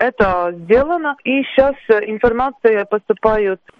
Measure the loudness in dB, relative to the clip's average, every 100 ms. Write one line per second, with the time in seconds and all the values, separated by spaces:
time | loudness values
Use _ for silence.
0 | -2 0 0 0 -4 -4 2 2 2 -2
1 | -4 -6 -4 -2 0 2 2 0 0 0
2 | -2 -2 0 0 -4 0 0 0 0 -4
3 | -2 -2 0 0 -2 -4 _